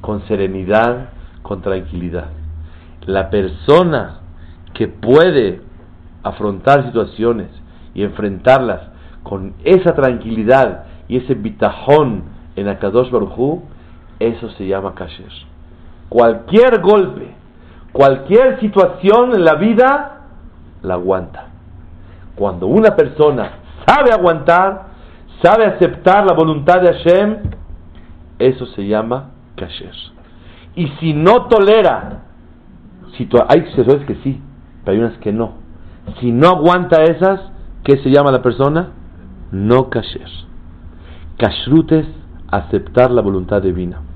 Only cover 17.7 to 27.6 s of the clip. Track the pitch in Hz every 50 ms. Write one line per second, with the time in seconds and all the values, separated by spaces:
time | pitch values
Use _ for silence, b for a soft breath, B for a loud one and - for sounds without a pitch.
17.7 | b b b b - 123 135 139 139 135 - - 185 226 254 262 262 - 220 208
18.7 | 202 196 185 180 180 - - 196 208 233 247 254 247 214 175 160 156 151 185 220
19.7 | 226 208 247 262 277 294 285 - - - - - - - - - - - - -
20.7 | - - - 95 90 87 90 92 95 92 90 76 - - - - - - - -
21.7 | - - - - b b b b b b b b b - 101 101 90 87 90 95
22.7 | 135 208 220 214 - - 151 139 - - 151 151 139 120 - - - - B B
23.7 | B B B B 226 294 285 247 233 208 180 175 165 156 139 170 170 175 185 196
24.7 | 196 196 - b b b b b b b b b - - - 170 208 226 220 202
25.7 | - - 180 160 - - - 185 185 202 202 190 165 156 160 160 156 147 139 160
26.7 | 175 180 180 175 - - - 165 175 190 208 208 220 214 - - - -